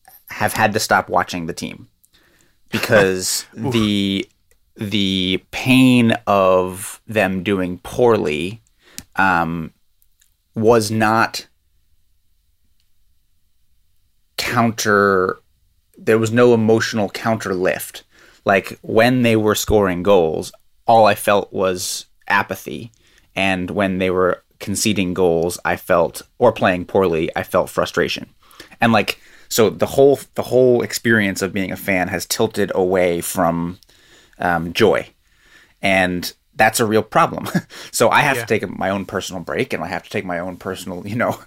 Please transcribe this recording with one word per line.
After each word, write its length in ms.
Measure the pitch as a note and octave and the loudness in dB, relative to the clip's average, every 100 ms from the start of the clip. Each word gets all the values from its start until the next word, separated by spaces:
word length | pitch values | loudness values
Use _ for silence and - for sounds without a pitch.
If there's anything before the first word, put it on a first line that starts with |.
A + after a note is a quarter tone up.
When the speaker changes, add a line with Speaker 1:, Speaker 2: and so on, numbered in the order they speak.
| _ _ _ | _ _ _
Speaker 1:
have 240 | - G#2+ | -4 -4
had 180 | - A2 | 0 0
to 80 | G#2 | 0
stop 280 | - G2+ F#2+ | 0 0 2
watching 380 | F#2 F2+ F2 E2 | -2 -2 -6 -10
the 60 | |
team 360 | E2+ - E2 - _ _ _ _ _ _ _ _ | -10 -12 -14 -20 _ _ _ _ _ _ _ _
because 760 | A2 - A2+ F#2+ F#2 F2+ - - | -8 2 4 4 0 -4 -6 -8
Speaker 2:
<laughs> 80 | - | -8
Oof. 140 | B2+ | -4
Speaker 1:
the, 560 | A#2 G#2+ G2+ G2 G2 - _ _ _ _ - | 0 0 0 -2 -4 -8 _ _ _ _ -12
the 640 | G#2+ G#2 G2 F#2+ F#2 - - | -6 -2 -2 -2 -2 -4 -6
pain 600 | - C3 B2+ B2+ B2 A2+ - - | -8 2 4 6 4 4 0 0
of 760 | G2+ F#2+ F#2 F#2 F#2 G2+ - - | 2 4 2 0 -6 -14 -16 -6
them 360 | G#2+ F#2+ F#2+ | 0 0 -2
doing 340 | F2 G2+ F2+ F2+ | -2 -2 -2 -8
poorly, 800 | - - B2 G#2+ F2+ D2+ F2 A2+ _ _ _ - - - | -12 0 2 4 0 -2 -4 -8 _ _ _ -20 -12 0
um, 560 | F#2+ F2 E2 E2+ D#2 _ _ _ _ _ _ _ _ - | 2 2 0 -4 -10 _ _ _ _ _ _ _ _ -2
was 340 | A2 A#2+ G#2 | 4 4 2
not 560 | A2 G#2+ A2+ A2 - - _ _ _ _ _ _ _ _ _ _ _ _ _ _ _ _ _ _ _ _ _ _ _ _ _ _ _ _ - | 0 2 2 0 -4 -14 _ _ _ _ _ _ _ _ _ _ _ _ _ _ _ _ _ _ _ _ _ _ _ _ _ _ _ _ -10
counter, 1040 | - B2 A#2 A2 A2 G#2 G2+ F#2+ F#2 - _ _ _ _ _ _ | -4 0 0 0 0 2 4 2 0 -4 _ _ _ _ _ _
there 220 | - A2+ | 0 2
was 140 | A2 | 2
no 220 | A#2+ B2 | 4 6
emotional 540 | A#2 A2 A2 - A2+ G2 | 6 4 2 2 -4 -6
counter 440 | - A#2 A2+ G2 | -4 -4 -4 -4
lift. 500 | F#2 F2+ - - - - _ _ _ | -2 -2 -2 -8 -16 -20 _ _ _
Like, 340 | - G2 - - | 0 2 0 -14
when 400 | - A2 A#2 B2+ | -2 2 4 4
they 140 | A#2 A2 | 2 2
were 180 | G#2+ | 2
scoring 480 | G2+ - G#2+ G2 F2 | 0 2 2 2 0
goals, 500 | F2+ G2+ D#2+ E2+ F#2 - _ _ - | 4 4 4 -2 -8 -14 _ _ 2
all 200 | A2+ G#2+ | 4 6
I 80 | |
felt 380 | G#2 - G2+ - | 2 0 0 0
was 540 | G2+ F#2+ F#2 F#2+ - - _ - | -4 -2 -2 -6 -10 -14 _ -2
apathy. 640 | G2+ G2+ F#2+ - D2+ A#2 _ _ _ _ - | -2 -2 -8 -10 -12 -14 _ _ _ _ -4
And 340 | F#2+ F#2 F2+ | -2 -2 -4
when 280 | E2+ G2 F#2 | -2 -2 0
they 120 | F#2 | -2
were 340 | F#2 F#2 - _ _ | 2 0 -2 _ _
conceding 520 | - G2 A2+ G#2 F2+ | -8 -4 -2 0 -2
goals, 440 | F2+ F2+ E2 F2 F2 | 0 2 2 -2 -4
I 120 | D#2+ F2 | -4 -4
felt, 460 | - F2 D#2 - - _ | 0 0 2 -4 -18 _
or 140 | A#2+ | 0
playing 320 | - A2 F2+ F2 | 2 0 0 -2
poorly, 440 | G#2 F#2+ E2 E2 | 0 2 0 -2
I 80 | - | -6
felt 280 | F#2 F#2 D2+ | -2 -2 -2
frustration. 580 | - D#2+ - D2+ - - _ _ _ - - | -4 -4 -2 -2 -4 -12 _ _ _ -20 -2
And, 120 | A#2 | 2
like, 260 | A2+ G2 - _ - - | 2 0 -6 _ -20 -8
so 220 | - G#2+ | 0 0
the 160 | E2 G#2 | 2 -2
whole, 340 | C3 C#3 C3+ - | 4 4 4 -2
the 80 | - | -10
whole 400 | - B2 B2+ A#2+ | -2 2 4 2
experience 600 | A2+ - A#2 A2+ G2+ F#2 | 0 -4 0 2 2 -2
of 100 | F#2+ | -4
being 200 | G2 F#2 | -4 -6
a 40 | F2+ | -6
fan 320 | - F#2 F2+ | -2 -2 -2
has 180 | F#2 - | -6 -6
tilted 440 | - A2 - F#2+ | -4 -2 -2 -4
away 460 | - F#2 F#2 F2+ E2+ | 0 0 2 0 -2
from, 560 | - F#2+ E2+ E2+ E2+ F#2 _ _ _ _ _ _ | -6 -2 0 0 -6 -10 _ _ _ _ _ _
um, 340 | F2+ E2+ E2+ | -2 -2 -4
joy. 360 | - G#2+ C2 - _ _ _ _ _ _ _ | 2 2 2 -2 _ _ _ _ _ _ _
And 500 | G2+ F#2+ F#2 F2+ E2 - _ - | 0 2 2 -2 -8 -14 _ 0
that's 220 | A2 - | 0 2
a 40 | A2 | 2
real 160 | A2 | 0
problem. 460 | - - D#3+ - - | 2 0 0 -2 -6
<laughs> 60 | - - - - | -6 -6 -18 -12
So 180 | - A#2 | 0 2
I 100 | A#2 | 4
have 140 | C#3+ C3 | 2 -2
Speaker 2:
Yeah. 80 | |
Speaker 1:
to 40 | A2+ G#2+ | -2 -4
take 80 | F#2 - | -4 -6
my 120 | F#2+ | -4
own 140 | G2 F2+ | -4 -4
personal 340 | F#2+ - F#2 | -8 -8 -12
break, 300 | E2 D2+ C3+ | -8 -6 -4
and 100 | - | -6
I 20 | D#2+ | -6
have 160 | F2 | -8
to 80 | - | -8
take 140 | A2 | -10
my 160 | F#2 F2 | -6 -8
own 160 | F#2 F2+ | -8 -10
personal, 500 | G2+ F#2 - F2+ G2+ | -10 -10 -12 -12 -10
you 80 | |
know, 240 | A2+ G2 - | -4 -4 -4